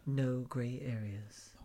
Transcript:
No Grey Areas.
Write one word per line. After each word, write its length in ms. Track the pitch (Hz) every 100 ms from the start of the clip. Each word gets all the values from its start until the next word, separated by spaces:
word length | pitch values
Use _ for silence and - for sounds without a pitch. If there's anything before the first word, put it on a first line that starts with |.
No 400 | - 139 131 127 123
Grey 320 | 131 120 127
Areas. 720 | 139 117 107 101 104 - - -